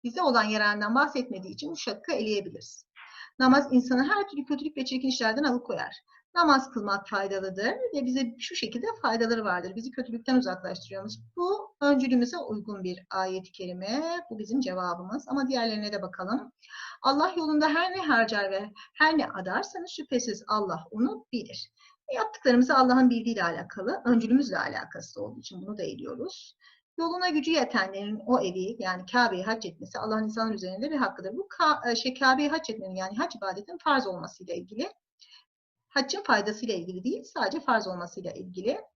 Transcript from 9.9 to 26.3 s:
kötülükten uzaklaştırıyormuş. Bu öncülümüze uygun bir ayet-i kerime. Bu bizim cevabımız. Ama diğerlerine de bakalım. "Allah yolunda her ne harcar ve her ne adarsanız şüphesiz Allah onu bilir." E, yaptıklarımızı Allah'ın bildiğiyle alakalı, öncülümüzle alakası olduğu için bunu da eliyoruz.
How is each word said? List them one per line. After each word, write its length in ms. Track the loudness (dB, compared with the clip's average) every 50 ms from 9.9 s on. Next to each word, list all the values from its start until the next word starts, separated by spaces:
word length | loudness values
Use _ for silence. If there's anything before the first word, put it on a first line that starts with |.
kötülükten 440 | -8 -8 -8 -8 -8 -6 -2 2 2
uzaklaştırıyormuş. 760 | 2 2 2 -6 -6 -8 -8 -10 -10 -12 -12 -12 -12 -10 -12 -14 -16 -18 -12 _
Bu 400 | -2 0 0 0 -2 -4 -12 _ _
öncülümüze 560 | 4 4 4 4 4 4 4 4 4 2 -2
uygun 460 | -8 -6 -6 -8 -8 -8 -8 -10 -6 -6
bir 220 | -6 -6 -8 -10 _
ayet-i 420 | -4 -2 -2 -2 -4 -6 -8 -12
kerime. 680 | -14 -12 -10 -10 -8 -8 -6 -4 -4 -2 -2 -2 -4 -6 -8 -10
Bu 100 | -10 -10
bizim 200 | -6 -2 -2 -2
cevabımız. 680 | 0 -2 -2 -4 -2 -4 -4 -6 -6 -8 -8 -8 -6
Ama 200 | -4 -2 -2 0
diğerlerine 460 | 0 0 0 0 0 -2 -4 -4 -4 -6
de 80 | -6
bakalım. 500 | -6 -8 -8 -8 -4 -4 -4 -4 -4 -8 _ _ -20 -20 -16 -14 -14 -14 -14 0
"Allah 320 | 2 2 4 4 2 2 2
yolunda 320 | 0 0 2 4 4 4 4
her 220 | 4 2 2 0
ne 100 | 0 -2
harcar 500 | 2 4 6 6 4 4 2 -2 0 0
ve 200 | -2 -4 -4 -6 -12 -20 -20 _ _
her 240 | 4 4 6 6
ne 100 | 4 2
adarsanız 600 | 0 -4 -6 -6 -2 -2 -2 -4 -4 -8 -12 -12 -10
şüphesiz 540 | -10 -12 -4 _ 0 0 0 0 -6 -6 -4
Allah 360 | -2 0 0 0 -2 -4 -6 -8 -10
onu 340 | -2 0 0 0 0 -4 -10 _
bilir." 400 | -6 -6 -6 -8 -12 -14 -14 _ _ _ _ _ _ _ _
E, 80 | -8 -4
yaptıklarımızı 640 | -2 -2 -4 -4 0 4 6 8 8 6 8 6
Allah'ın 320 | 6 8 8 8 8 8 8
bildiğiyle 340 | 6 4 0 -2 0 0 0
alakalı, 580 | 0 -2 -4 -8 -8 -8 -6 -4 -4 -4 -2 2
öncülümüzle 540 | 4 4 4 6 6 4 4 4 2 -2 -2
alakası 600 | -2 -2 -4 -6 -8 -8 -12 -14 -14 -12 -10 -10
olduğu 180 | -10 -10 -10 -14
için 220 | -16 -14 -14 -12
bunu 160 | -10 -10 -6
da 60 | -6 -6
eliyoruz. 760 | -6 -8 -10 -10 -10 -8 -8 -8 -10